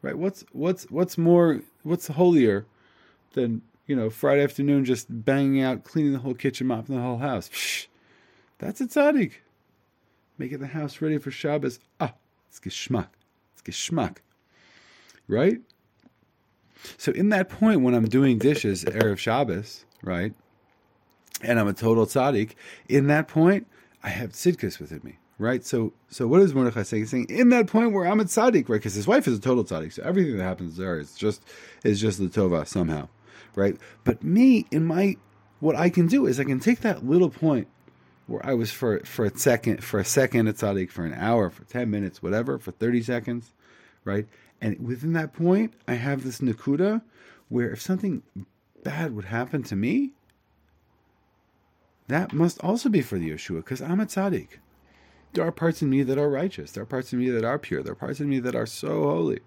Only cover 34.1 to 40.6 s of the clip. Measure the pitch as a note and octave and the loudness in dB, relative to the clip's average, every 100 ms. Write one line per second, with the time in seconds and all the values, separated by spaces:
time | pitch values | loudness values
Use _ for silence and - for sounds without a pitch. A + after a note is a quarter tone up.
34.1 | A#2 D3+ F#3 C4 A#3 - D#3 E3 E3 G3+ | -2 2 6 6 6 2 -2 0 0 0
35.1 | - _ _ _ _ D3+ D3 F3 F3 E3+ | -2 _ _ _ _ 0 2 2 4 4
36.1 | C4 B3 B2+ C3+ C3 G3+ A#3+ A3+ F#3 A#2+ | 4 2 0 0 0 2 2 0 -2 2
37.1 | E3+ F3 - D#3+ C3+ - _ - _ _ | 4 4 2 2 2 -2 _ -20 _ _
38.1 | _ - A2+ - B2+ A2 - B2 G#2 - | _ -12 -8 -2 -2 -2 -2 -2 -2 -4
39.1 | - G#2+ - - A#2+ A#2 G2+ - G#2 F#2 | -2 -2 2 2 2 0 -4 -2 -2 0
40.1 | - C3 B2 A2 G#2 | 2 2 2 2 0